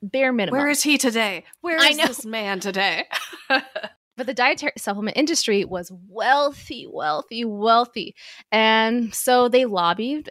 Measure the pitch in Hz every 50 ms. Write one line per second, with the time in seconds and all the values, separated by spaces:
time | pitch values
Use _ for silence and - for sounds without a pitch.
0 | 208 190 - 262 269 262 254 233 196 175 247 269 285 285 294 285 - 294 294 262
1 | - 247 220 233 220 202 185 160 - - - _ - 349 330 320 277 294 302 311
2 | 320 - 240 - - 220 226 226 208 196 196 185 180 202 185 190 196 190 165 -
3 | 349 - - - - - - - - - 262 262 262 - _ - - - - _
4 | _ _ _ - 247 240 247 247 247 277 311 - 294 285 - - - 220 202 208
5 | 208 214 - - 302 302 330 - - - 208 202 208 - 185 175 175 - 185 175
6 | 180 196 180 220 208 240 269 285 294 285 277 - - - 240 233 - - - -
7 | 147 151 151 151 - - 233 226 240 226 208 202 208 226 226 233 240 240 _ 220
8 | 175 - - - - - - - - _ - 220 220 220 220 220 220 226 233 247
9 | 233 214 - - - 254 254 247 247 240 220 254 262 233 202 185 175 170 175 196
10 | 226 254 294 302 302 -